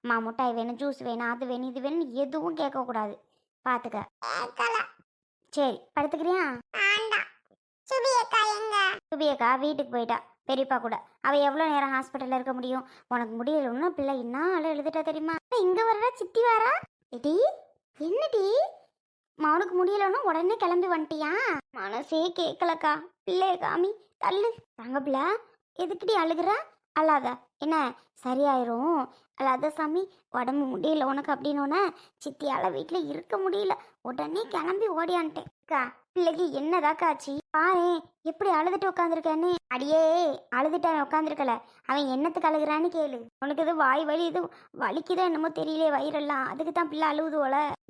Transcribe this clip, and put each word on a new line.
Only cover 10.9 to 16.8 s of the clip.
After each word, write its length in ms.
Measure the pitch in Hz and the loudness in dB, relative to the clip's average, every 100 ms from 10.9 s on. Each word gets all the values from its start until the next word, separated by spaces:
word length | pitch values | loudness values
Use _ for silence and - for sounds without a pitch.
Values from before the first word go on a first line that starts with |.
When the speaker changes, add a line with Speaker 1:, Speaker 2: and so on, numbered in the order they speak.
| 220 - _ | -6 -8 _
Speaker 1:
அவ 140 | - 285 | 2 4
எவ்வளவு 360 | 285 277 320 | 4 2 2
நேரம் 200 | 285 277 | 2 0
ஹாஸ்பிட்டல்ல 440 | 262 269 269 254 254 | -2 -4 -8 -2 -2
இருக்க 140 | 254 | -2
முடியும்? 340 | 254 254 254 254 - _ | -4 -4 -4 -6 -20 _
உனக்கு 260 | 247 226 | -4 -2
முடியலன்னு 540 | 226 240 311 262 240 359 | -4 0 0 0 -2 -2
பிள்ளை 260 | 320 277 269 | 2 0 0
என்ன 240 | 240 262 339 | -2 0 2
ஆளு 120 | 359 320 | 2 0
எழுதிட்டா 340 | 294 294 320 | 0 -2 -2
தெரியுமா? 340 | 320 311 311 320 _ 494 | -2 -2 -2 -2 _ 2
இங்க 220 | 370 370 | 4 4
வர்றா, 280 | 453 415 466 | 4 4 2
சித்தி 280 | 494 370 453 | 0 -2 4
வாரா. 300 | 480 453 453 659 | 4 6 4 0